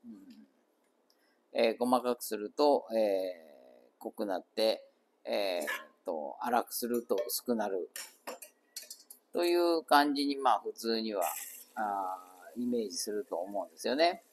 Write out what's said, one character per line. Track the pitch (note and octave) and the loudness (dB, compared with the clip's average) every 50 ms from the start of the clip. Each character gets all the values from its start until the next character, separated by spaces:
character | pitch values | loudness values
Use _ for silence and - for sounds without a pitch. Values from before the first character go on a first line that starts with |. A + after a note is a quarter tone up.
| _ | _
う | A#3+ | -18
ん。 | A3 F#2+ - C#4 A3 G#3 - _ _ _ _ _ _ _ _ _ _ _ _ _ _ _ _ _ _ _ _ _ - | -18 -18 -20 -20 -20 -20 -20 _ _ _ _ _ _ _ _ _ _ _ _ _ _ _ _ _ _ _ _ _ 0
え | - A#2 A2+ | 2 2 2
ー、 | A2 - | 2 0
細 | A#2+ B2 B2+ B2 | 0 2 2 2
か | A#2+ B2 A#2+ | 2 0 -2
く | - | -2
す | - - A2 | -4 -8 -6
る | G#2 G#2 G#2+ | -6 -6 -8
と、 | _ - D3 D3 C#3 - - - A2+ | _ 4 4 6 6 4 2 0 0
え | |
ー、 | A2+ G#2+ G#2 G2 F#2+ F#2+ F#2 F2+ E2 D#2+ D2+ C#2+ C2+ B1+ B1+ B1 A#1+ A#1+ A#1+ _ _ | 2 4 4 2 2 0 -4 -6 -10 -16 -20 -20 -20 -20 -20 -20 -20 -20 _ _ _
濃 | - A2+ | -12 -12
く | - - G#2+ | -6 -6 -4
な | G2+ F#2 F2 | -4 -4 -6
っ | |
て、 | - _ _ - A2 A2 G2 - - - _ _ _ _ _ _ _ | -6 _ _ 2 2 2 2 0 -6 -20 _ _ _ _ _ _ _
え | - A2+ A2 G2+ G2 F2+ F2 | -2 -2 0 0 0 -2 -2
ー | D2+ | -4
っ | - - - - - _ _ _ | -4 -6 -8 -10 -16 _ _ _
と、 | - E2+ D#2 D2 C#2 - - | -6 -6 -6 -6 -10 -10 -8
粗 | A#2+ B2 A#2+ A#2 - | -4 0 0 0 0
く | - - | -2 -6
す | - B2 A2+ | -6 -4 -2
る | A#2+ A#2+ | -2 -4
と | A#2 _ A2+ F#2+ - | -2 _ -2 -2 0
薄 | - - - - | -2 -4 -6 -2
く | - A#2+ | -2 0
な | A2 G#2 G#2 | 0 0 -2
る | F#2+ F#2 E2+ - _ - - - - _ _ - - - - - _ _ _ _ _ - - - - - - _ - _ _ _ | -2 -4 -6 -6 _ -14 -14 -14 -18 _ _ -14 -14 -14 -16 -20 _ _ _ _ _ -18 -16 -16 -20 -20 -20 _ -20 _ _ _
と | _ F3 F3 | _ 0 2
い | F3 F3 | 4 4
う | F3 F3 E3+ E3+ E3 D3+ | 4 6 4 4 2 4
感 | - D3+ C#3+ C#3+ D3 C#3 | 6 6 8 8 6 2
じ | C#3+ C#3+ | 0 0
に、 | C#3+ C#3+ | 0 0
ま | C#3 C3+ B2+ | 2 4 4
あ、 | A2 G2+ | 4 4
普 | - A2 | 0 -6
通 | G#2+ - A2+ A2+ A2+ A2+ | -10 -4 -2 -2 0 0
に | A2 A2 G#2 | -2 -2 -2
は、 | G2 E2+ - - - - - - - - _ _ | 0 -2 -2 -2 -6 -12 -14 -16 -18 -20 _ _
あ | A2 G#2+ G#2 G2+ G2 F#2+ F#2 F#2 F2+ F2+ F#2 F#2 F2+ F2+ F#2+ - | -4 -4 -2 -2 -4 -4 -4 -6 -10 -12 -20 -20 -20 -20 -14 -8
ー、 | A2+ | -6
イ | B2 | -4
メ | B2 A#2+ A#2+ | -2 0 -2
ー | A2 F#2+ | -2 -4
ジ | E2+ | -6
す | E2+ - A2 | -6 -6 -4
る | G#2 G#2 G2+ | -4 -4 -4
と | _ F#2 | _ -6
思 | E2 F2+ G2 G2+ G3+ | -6 -6 -4 -4 -6
う | - | -6
ん | - | -6
で | - - | -12 -6
す | - | -4
よ | - C4 | -2 2
ね。 | C#4+ E4 E4+ F#4 F4 _ _ | 4 2 2 2 -2 _ _